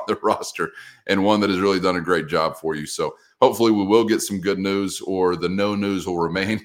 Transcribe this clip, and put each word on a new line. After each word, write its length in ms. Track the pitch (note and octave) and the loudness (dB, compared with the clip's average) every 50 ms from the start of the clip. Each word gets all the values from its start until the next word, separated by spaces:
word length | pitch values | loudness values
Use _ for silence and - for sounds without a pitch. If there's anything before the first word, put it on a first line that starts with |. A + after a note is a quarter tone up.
| - - | 0 -2
the 80 | G#2 - | -4 -2
roster, 500 | - G#2+ - - - - - - E2+ - - - - - - _ _ - | 0 0 0 -2 -4 -8 -8 -6 -6 -8 -8 -12 -20 -20 -20 _ _ -2
and 180 | G2 G2 F#2+ | 0 2 2
one 140 | G#2 G#2+ G#2 | 2 2 2
that 100 | G2+ G2+ | 2 2
has 100 | F#2+ F#2 | 2 2
really 200 | G2 G2 F#2+ F#2 | 2 2 2 2
done 160 | F2 F#2 F2+ | 0 0 0
a 60 | F2+ | -2
great 260 | D#2+ F2 F2+ E2 D#2 D2 | 0 0 0 0 0 0
job 280 | E2 E2 D#2+ D#2+ D#2 | -2 0 0 -2 -4
for 200 | - - D#2+ D#2 | -6 -6 -6 -6
you. 100 | D2+ D2+ | -6 -8
So 300 | - - - D#2+ D2+ - - _ _ _ _ | -8 -6 -4 -4 -4 -6 -10 _ _ _ _
hopefully 300 | C3+ C3 A2 G#2 A#2 A2+ | 2 4 4 4 4 4
we 120 | A2 G2+ G2 | 4 4 4
will 220 | F#2+ G#2 A#2 A2+ | 4 4 4 4
get 160 | G#2 A2 A2 | 4 2 0
some 180 | - - G2+ F#2+ | 0 -4 -6 -2
good 200 | E2+ G2+ G2 F#2 | -2 -2 -2 0
news, 420 | F#2+ G2 G2 G2 G2 F#2+ - - | -2 -2 -2 -2 -2 -4 -6 -8
or 340 | - - F#2+ F#2 F#2 F2+ F2+ | -6 -4 0 2 2 2 2
the 140 | E2 F2 F2 | 0 -2 -2
no 260 | F#2 G2+ G2+ G#2 G#2 | 0 0 -2 0 0
news 300 | G2+ G2+ G2+ G2 F#2+ E2 | -2 -2 -2 -2 -2 -4
will 140 | F#2+ F2+ E2+ | -4 -2 -2
remain 420 | E2+ E2 E2+ F#2+ F#2+ G2+ A2 G#2+ | -2 -2 0 -2 -2 -2 -2 -4